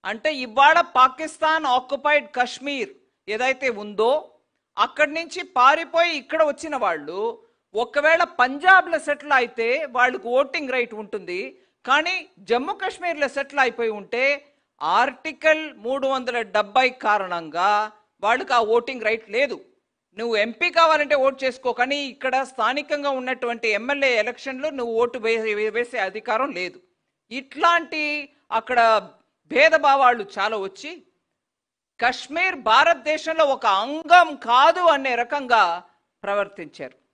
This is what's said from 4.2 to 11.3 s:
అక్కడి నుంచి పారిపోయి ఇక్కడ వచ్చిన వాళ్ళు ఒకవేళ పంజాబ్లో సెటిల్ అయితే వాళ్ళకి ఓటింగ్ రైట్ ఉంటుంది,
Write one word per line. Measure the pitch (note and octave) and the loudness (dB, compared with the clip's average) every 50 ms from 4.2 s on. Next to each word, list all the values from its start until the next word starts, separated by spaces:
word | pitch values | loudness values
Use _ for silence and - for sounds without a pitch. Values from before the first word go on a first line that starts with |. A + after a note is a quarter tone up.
| - - _ _ _ _ _ _ _ _ _ - | -2 -8 _ _ _ _ _ _ _ _ _ -2
అక్కడి | G#3+ - - - D4+ D4 D4 | -2 -2 2 0 0 0 0
నుంచి | E4 E4+ E4 - F4+ F4 | -6 -8 -8 -10 -12 -12
పారిపోయి | - _ F4+ B3 C4 D4 D#4+ E4 - - E4 E4+ F4 E4 | -6 _ 4 6 6 6 4 0 -2 0 0 0 2 0
ఇక్కడ | C#4+ A#3 _ D4+ D#4 D#4+ | -6 -8 _ 0 0 2
వచ్చిన | D4+ C#4 C#4+ - D#4+ D4 | 0 0 -6 -8 -8 -6
వాళ్ళు | C4 A3 F#3+ E3+ D#3 C#3+ C#3+ E3+ F#3+ G#3+ A#3 A3+ - _ _ _ _ _ _ _ | -4 -2 -2 -4 -4 -8 -10 -8 -6 -6 -6 -8 -10 _ _ _ _ _ _ _
ఒకవేళ | G#3 A#3+ A#3+ - D4 C#4+ D#4 E4 E4+ F4 | -6 -6 -2 -2 0 2 4 4 4 2
పంజాబ్లో | - - - B3 B3+ C4+ C#4+ D4+ F#4 F#4+ F#4 F4+ F4+ E4 D4+ | -2 0 0 0 0 0 0 6 6 6 6 6 2 -4 -4
సెటిల్ | - D4 D4 C#4+ C#4 D4 C#4+ | -2 -4 -6 -6 -2 0 2
అయితే | C4 B3 A#3 A#3+ - A3+ A3+ B3 D4+ D#4+ C4+ | 2 2 0 -4 -4 -2 -2 -2 -2 -4 -6
వాళ్ళకి | A#3 B3 B3 B3+ B3+ - - A3+ | 0 2 2 2 2 -4 -6 -2
ఓటింగ్ | B3 C4 C#4+ C4+ - E4+ D4+ B3+ | 0 0 0 0 -2 -8 -6 -4
రైట్ | B3+ B3+ A#3+ A#3 A3+ | -4 -4 -4 -4 -6
ఉంటుంది, | G#3 G#3+ G3 - G#3 F#3 F3 | -14 -14 -10 -12 -12 -10 -8